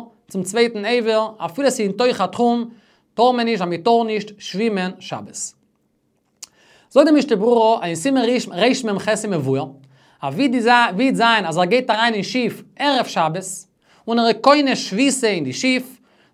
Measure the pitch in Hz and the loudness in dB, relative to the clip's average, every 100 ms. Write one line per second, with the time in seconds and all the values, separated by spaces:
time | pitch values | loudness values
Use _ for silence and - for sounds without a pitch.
0 | 233 _ _ 190 185 220 233 220 208 247 | -4 _ _ -8 -4 0 0 0 -2 -2
1 | 220 220 220 214 165 254 277 262 202 202 | 0 0 -2 -6 -8 -2 0 0 -4 0
2 | 247 247 180 - 240 240 233 - _ _ | -2 0 -4 0 0 0 -4 -12 _ _
3 | _ - 247 247 226 214 175 170 233 233 | _ 2 2 2 0 0 -2 -2 2 2
4 | 226 214 208 - - 185 226 196 180 - | 2 -4 -8 -14 -10 -2 -2 -2 -4 -8
5 | - 113 101 - - _ _ _ _ _ | -12 -12 -12 -12 -14 _ _ _ _ _
6 | _ _ _ - - _ _ _ _ 247 | _ _ _ -20 -20 _ _ _ _ 4
7 | 311 294 - 214 226 233 220 226 170 165 | 6 4 2 0 2 4 4 2 -2 -2
8 | 269 262 226 247 - 175 226 262 220 202 | 0 0 2 0 -2 0 0 0 -2 -4
9 | - 208 214 170 131 135 160 - - _ | -2 -4 -2 -4 -2 -2 -4 -12 -20 _
10 | _ - 139 151 277 247 220 240 226 185 | _ -10 -8 -2 0 2 2 4 2 0
11 | 262 190 233 220 175 160 180 247 247 214 | 0 2 2 2 0 0 2 2 0 0
12 | 233 214 - 254 233 - - - 285 262 | 0 -2 -4 -4 -4 -6 -16 -4 -2 0
13 | 208 190 160 175 180 - - _ _ _ | -2 -2 -2 -4 -10 -14 -18 _ _ _
14 | - 233 233 214 269 294 277 190 - 190 | -2 0 2 4 6 6 4 -2 -4 0
15 | 277 - 220 185 131 127 262 254 254 - | 0 2 -2 -2 -4 -2 0 0 -4 -20
16 | _ _ _ | _ _ _